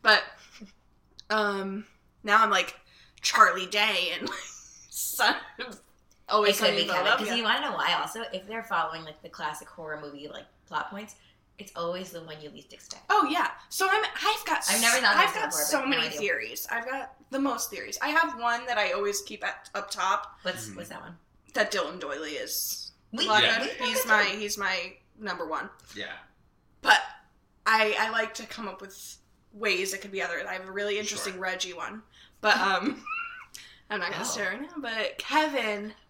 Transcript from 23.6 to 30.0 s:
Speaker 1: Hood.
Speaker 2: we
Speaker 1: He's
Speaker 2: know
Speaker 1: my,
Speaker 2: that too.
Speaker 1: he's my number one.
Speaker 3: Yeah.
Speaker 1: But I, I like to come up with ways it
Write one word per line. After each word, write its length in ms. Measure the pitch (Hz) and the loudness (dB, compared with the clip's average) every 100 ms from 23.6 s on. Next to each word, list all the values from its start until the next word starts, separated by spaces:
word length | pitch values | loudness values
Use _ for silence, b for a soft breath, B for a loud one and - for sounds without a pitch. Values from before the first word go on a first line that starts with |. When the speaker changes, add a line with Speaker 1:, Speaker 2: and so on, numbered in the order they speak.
Speaker 1:
Hood. 140 | - - | 0 -2
Speaker 2:
we 60 | 494 | -2
Speaker 1:
He's 180 | 508 | 0
Speaker 2:
know 60 | 233 214 | 4 4
Speaker 1:
my, 60 | |
Speaker 2:
that 60 | 196 | 4
too. 40 | 202 | 0
Speaker 1:
he's 180 | 208 208 | -4 -2
my 340 | 196 185 185 - _ - | 0 0 -4 -12 _ -10
number 280 | 208 180 160 | -8 -6 -4
one. 200 | 139 - - - | -4 -6 -14 -16
Speaker 3:
Yeah. 180 | 104 95 - - _ _ _ _ _ | -10 -10 -10 -16 _ _ _ _ _
Speaker 1:
But 200 | - 214 - - _ _ _ _ | 6 6 6 -12 _ _ _ _
I, 300 | - 220 214 - | 2 4 4 2
I 100 | 220 | 0
like 240 | 226 220 | 0 -2
to 100 | - | -6
come 220 | 220 - 208 | -12 -10 -10
up 140 | 185 | -12
with 360 | 196 - - - _ _ _ | -16 -16 -16 -18 _ _ _
ways 420 | 208 214 180 190 | -4 0 0 0
it 60 | 190 | -4